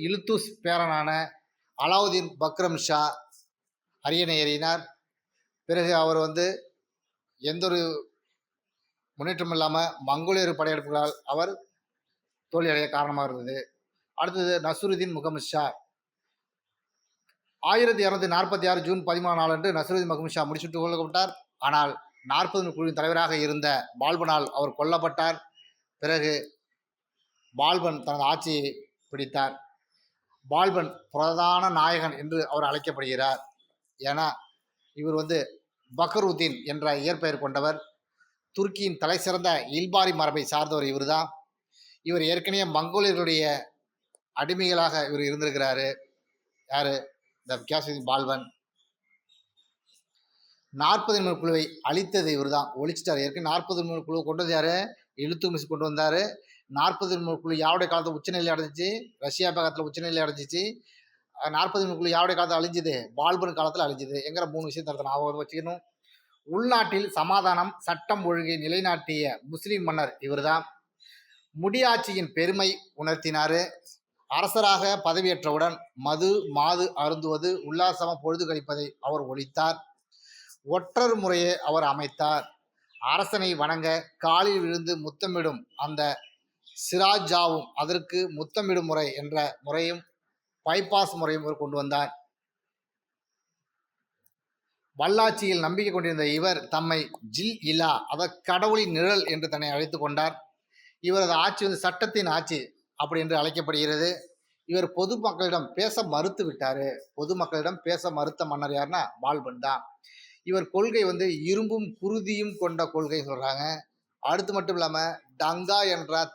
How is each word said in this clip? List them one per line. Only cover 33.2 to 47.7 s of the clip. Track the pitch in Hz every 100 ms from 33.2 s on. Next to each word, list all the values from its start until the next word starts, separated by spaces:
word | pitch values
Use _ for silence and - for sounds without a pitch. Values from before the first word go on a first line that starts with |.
| 135 131 - _ _ _ _ _
ஏன்னா | 135 147 156 131 - _ _ _ _ 143
இவர் | 151 156
வந்து | 156 165 135 - _ _ _
பக்ருதீன் | 127 170 214 196 160 165 123 147
என்ற | 147 151 143
இயற்பெயர் | 147 165 160 143
கொண்டவர். | 139 135 151 156 - _ _ _ _ _ _ -
துருக்கியின் | 196 196 202 165
தலை | 160 175
சிறந்த | 185 180 175 160 120
இல்பாரி | 147 180 196 185 160
மரபை | 151 151 135
சார்ந்தவர் | 147 151 151 139
இவர்தான். | 135 139 156 165 - - _ _ _ _ _ 160
இவர் | 175
ஏற்கனவே | 160 175 170 196 185
மங்கோலியர்களுடைய | 151 165 190 202 180 170 160 151 139 117 _ _ _ _ _ _ -
அடிமைகளாக | 143 180 185 175 165 156 143
இவர் | 143 143
இருந்திருக்கிறாரு. | 147 151 139 135 131 135 135 - _ _ _ _ _ -
யாரு? | 139 143 139 - _ _ _ -
இந்த | 127
கியாசுதீன் | -